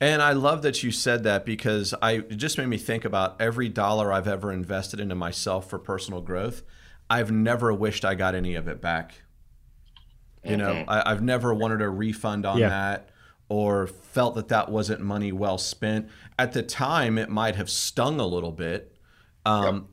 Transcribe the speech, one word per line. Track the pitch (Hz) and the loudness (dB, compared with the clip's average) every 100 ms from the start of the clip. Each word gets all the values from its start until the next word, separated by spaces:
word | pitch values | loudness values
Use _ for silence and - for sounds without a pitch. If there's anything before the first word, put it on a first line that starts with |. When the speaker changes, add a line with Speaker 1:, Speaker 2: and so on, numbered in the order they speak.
Speaker 1:
And | 143 151 | 2 4
I | 147 | 4
love | 139 135 156 | 6 4 4
that | 147 127 | 2 0
you | 123 | -2
said | 110 - 120 | 0 2 2
that, | 110 101 98 | 4 2 0
because | 110 120 107 98 - | -2 0 0 0 0
I, | 110 | 2
it | 113 110 107 | 2 -2 -4
just | 147 - | -4 -2
made | 131 | -2
me | 110 | -2
think | - 113 | -2 -4
about | 110 98 92 - | 0 0 0 0
every | 113 117 120 | -2 0 -2
dollar | 101 101 107 104 | 0 2 2 2
I've | 98 95 | 2 0
ever | 98 101 | -2 -2
invested | 95 87 95 98 104 | -4 -4 -4 -4 -6
into | 101 | -4
myself | 92 87 - 107 95 95 | -4 -4 -4 -2 -2 -4
for | 98 | -10
personal | - 95 - 90 | -6 -6 -6 -8
growth. | 85 90 104 123 - - - - - | -6 -4 -4 -6 -14 -20 -20 -20 -2
I've | 117 107 | 0 2
never | 110 110 120 117 | 2 2 2 2
wished | 104 101 87 | 2 0 0
I | 101 95 | -2 0
got | 95 | 0
any | 92 90 85 | 0 -2 -2
of | 80 | -4
it | 80 | -6
back. | 85 82 82 - - - - - - - - - - - - - | -2 -4 -4 -16 -20 -20 -20 -20 -20 -20 -20 -20 -20 -20 -20 -16
You | - 104 | -4 0
know, | 101 | 0
Speaker 2:
Mm-hmm. | 95 80 | 0 0
Speaker 1:
I, | 107 - | 2 2
I've | 107 | 2
never | 117 127 120 | 2 2 2
wanted | 110 110 110 | 2 2 2
a | 107 | 0
refund | 95 110 107 113 104 101 | 0 -2 -2 -2 -2 0
on | 98 | 4
Speaker 3:
Yeah. | 107 | 4
Speaker 1:
that | 98 98 98 - _ - _ _ | 2 -2 -4 -8 _ -20 _ _
or | 104 104 101 95 | 0 2 2 0
felt | - - - 123 110 | -6 -8 0 0 0
that | - | 0
that | 113 - | 0 2
wasn't | 107 98 110 | 0 0 -2
money | 98 104 101 | -2 -2 -4
well | 95 101 92 | -2 -2 -2
spent. | - - 110 107 107 - - - | -4 -4 -2 -2 -4 -14 -12 -2
At | 123 | 0
the | 143 | 0
time, | - - 135 165 123 110 | -4 -2 0 2 2 0
it | 110 | 0
might | 107 110 98 | 0 0 -2
have | 104 | -4
stung | - - - 123 151 | -2 -4 0 0 0
a | 101 | 0
little | 87 85 | -2 -4
bit, | 82 85 92 - _ - _ _ _ | -6 -4 -6 -8 _ -20 _ _ _
um, | - 107 98 98 | 0 2 2 0
Speaker 2:
Yep. | 98 | -6